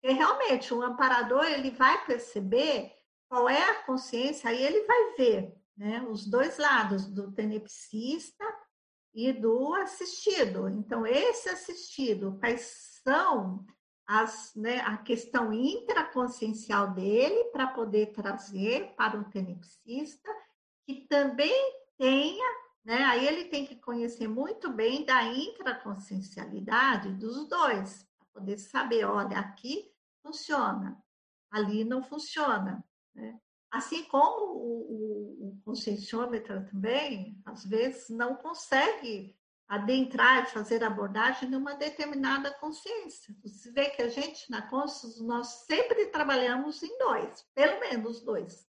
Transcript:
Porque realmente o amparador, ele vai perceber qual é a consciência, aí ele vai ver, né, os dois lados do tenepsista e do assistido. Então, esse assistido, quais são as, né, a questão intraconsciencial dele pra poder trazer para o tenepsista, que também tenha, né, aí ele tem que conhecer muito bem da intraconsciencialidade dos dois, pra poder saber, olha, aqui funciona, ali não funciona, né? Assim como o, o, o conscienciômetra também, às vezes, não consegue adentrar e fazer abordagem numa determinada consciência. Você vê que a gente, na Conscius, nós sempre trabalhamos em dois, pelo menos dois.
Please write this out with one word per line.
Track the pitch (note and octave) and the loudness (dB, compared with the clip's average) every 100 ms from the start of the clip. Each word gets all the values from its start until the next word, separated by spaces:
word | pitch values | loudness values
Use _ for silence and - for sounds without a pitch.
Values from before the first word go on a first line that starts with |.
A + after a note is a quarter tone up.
Porque | B3+ | 4
realmente | C4+ D#4 C5+ A#4+ B3 - | 4 4 4 2 2 2
o | A#3 | -2
amparador, | B3 A#3+ D4 B3 A3 C4 D#4+ | -2 2 4 4 4 4 4
ele | C#4 C4 | 2 -2
vai | A#3+ C4 F#4+ - | 4 6 6 2
perceber | A#3+ - G#3 F#3+ A#3 D4+ B3+ C#3 - _ _ _ | -2 -2 -6 2 4 4 2 -2 -14 _ _ _
qual | B3 B3 | 2 4
é | C#4 F#4+ | 6 4
a | G#4+ | 2
consciência, | - B3+ - A#3 C4 D4+ A#3 | 0 -4 -2 -2 0 0 -2
aí | A#3+ | 2
ele | C4+ G4+ G#4 | 4 2 4
vai | A#4+ G#4+ - | 4 4 4
ver, | B3 G3+ F#3 - _ - | 4 6 0 -12 _ -8
né, | G#3 A3+ B3 | -4 -4 -4
os | G#3 G#3 | -6 0
dois | A#3 D4 - | 2 2 2
lados | D4 B3+ G3+ G3 G3 | 4 4 2 0 -2
do | G3+ G3 | -6 -6
tenepsista | - G#3+ G#3+ G#3 - - G#3+ B3 E4 - _ G#4 G#4+ - _ _ _ _ | -4 -2 -4 -8 -18 -10 -6 -4 -6 -8 _ -8 -8 -16 _ _ _ _
e | A3 B3 | -2 -2
do | A3 A3+ A#3 C#4 F#4 | 2 2 2 2 0
assistido. | F#4 - F4 - - F4+ A3 F#3 F#3+ | -2 -6 -10 -2 0 2 2 0 -4
Então, | G#3 G#3 A#3 A3 | -4 -4 -2 2
esse | C4 A#4 A4+ F#4+ | 4 4 0 -4
assistido, | F4+ - F4 - - C4 G3 G3 G3 | -6 -8 -12 -12 -4 0 0 -2 -2
quais | A#3+ A#3+ - - - - | -2 -2 -6 -18 -20 -6
são | C4 D4 F4+ C4 F#3 F#3 - _ _ _ - | 2 4 4 2 -2 -6 -10 _ _ _ 0
as, | G#3+ A3+ - - A3 | 2 2 -4 -14 -6
né, | A3 B3 | -2 0
a | - G#3+ | -2 -4
questão | - A#3 - B3+ A3+ | -2 -2 2 0 2
intraconsciencial | G#3+ C4 G4+ A#4 A4 D#4 C4 A#3+ - A3 G#3+ - G3+ G3 | 2 0 0 0 0 0 0 -2 -2 -4 -4 -2 0 0
dele | F#3 F#3+ G#3+ C#4 A4 - | 0 2 4 6 4 2
pra | C#4 C4 | 0 -2
poder | B3+ A3 G#3 G#3+ | -2 0 2 2
trazer | - G3 G3+ - G3 G3+ B3+ G4 - | -2 -6 -6 -8 -2 0 0 -2 -2
para | A3 G#3+ | -2 0
o | G3+ | -6
tenepsista, | G3+ F#3 F3 - _ A3+ B3+ D4+ - - A4 - _ _ _ - | -6 -6 -8 -16 _ -10 -8 -8 -12 -12 -12 -12 _ _ _ -12
que | C4+ - | -12 2
também | C#4+ C#4 A#3+ D#4 B4+ C5+ - _ _ | 4 4 2 4 4 2 -2 _ _
tenha, | C4 C4+ D4+ F#4+ B4+ A#4+ - _ | 4 4 2 0 -2 -4 -12 _
né, | A3 A#3+ C4+ | -4 2 4
aí | A#3+ C4+ | 4 2
ele | E4 E4+ | 0 -4
tem | C#4+ C4+ | -6 -6
que | A#3+ | -12
conhecer | - A#3+ A#3 - A3 | -6 -4 -4 -4 -4
muito | A3+ D#4 A4 E4+ | -2 -4 -4 -6
bem | A3 A3+ C4+ D4+ | 0 0 0 4
da | B3+ | 4
intraconsciencialidade | A3+ B3+ E4 - C4+ - G#3 G3 - F#3+ - - - G#3+ G3+ A3 C4+ A3 G3 | 4 -2 -6 -6 -6 -6 -8 -10 -6 -8 -8 -12 -10 -8 0 2 4 2 -2
dos | F#3+ A3 B3+ D4+ | -6 -6 -8 -4
dois, | F4 D4 G#3 F#3+ - _ _ | 2 2 2 -4 -12 _ _
pra | _ G#3 | _ -12
poder | G3 G#3 | -8 -8
saber, | - C4 C4 A3+ G3+ | -6 -6 0 2 2
olha, | G#3 G3 G3 | 0 -2 -4
aqui | G3+ - B3 D#4 - _ _ _ | -6 -10 -8 -8 -10 _ _ _
funciona, | C#4+ D#4 - D4 G3+ - F#3+ - _ _ _ _ _ | -14 -14 -2 0 0 -2 -6 -10 _ _ _ _ _
ali | G#3+ G3+ G#3+ | -2 0 0
não | A3+ B3+ | 0 -2
funciona, | C4 D4 - - C#4+ G#3+ F#3+ - - _ _ | -4 -10 -8 -2 0 2 0 -6 -12 _ _
né? | - A2 - _ _ _ | -16 -14 -16 _ _ _
Assim | C4+ - E4 D#4+ | -8 -6 -8 0
como | C#4 E4 G#4+ G4+ - | 4 4 4 -4 -4
o, | |
o, | A#3+ A#3 A3 A3 G#3+ G#3 G#3 - G3+ | -6 -6 -6 -6 -6 -6 -8 -10 -12
o | G3 - | -12 -8
conscienciômetra | B3+ - G3+ - A3+ A#3+ A#3 - G3 F#3+ | -6 -4 -6 -4 -4 -4 -4 -6 -8 -6
também, | G3 G#3+ C4 D4 G#3+ G3+ G#3 - | -4 0 0 -2 -6 -8 -12 -16
às | - G3 | -14 -2
vezes, | A3 B3+ C4 - | 0 0 -2 -10
não | A3+ A#3+ C4 | -4 -2 -4
consegue | D#4 E4+ - C4+ E4 A4 A#3+ G#3 G3 _ _ _ _ | -8 -10 2 4 4 0 -6 -8 -10 _ _ _ _
adentrar | G#3 G3+ C4 B3+ B3 A#3 C4 | -4 2 2 2 6 8 8
e | B3 | 4
fazer | A3+ G#3 A3+ | -4 -2 0
abordagem | A3+ G3+ G3+ G#3 A#3+ C4 C4 | 0 -2 -4 2 0 0 -4
numa | C4 C#4 C#4+ | -4 -4 -4
determinada | D4+ D4+ D4 C#4 C4 C4+ C#4+ | -6 -4 -6 -2 0 0 -2
consciência. | C#4+ D4+ D#4 F#4+ A4 F4 - - G3+ | -6 -10 -10 -8 -10 -10 -18 -20 -18
Você | G#3+ - A#3+ | -18 -18 -6
vê | B3 C#4+ | 0 0
que | - | 0
a | A#3+ | -2
gente, | C4+ D#4 - - | -2 -6 -8 -8
na | A3 | -8
Conscius, | - C4 D4 - A#3 A3+ | -4 -4 -4 -6 -14 -10
nós | A3+ A#3+ A#3+ - - | -4 -4 -6 -12 -2
sempre | E4+ A#4+ A4+ G#4 | 0 2 2 2
trabalhamos | D4+ C#4 C4 B3 B3+ D4 D4 | 0 2 2 2 0 -2 -6
em | D#4+ B4 | -10 0
dois, | C5 A3 - - _ | 0 2 -2 -10 _
pelo | - D4+ G4+ | 4 4 4
menos | B4 A#3+ A3 A#3 | -2 -2 -4 -6
dois. | - G3 - - _ | -4 -4 -4 -14 _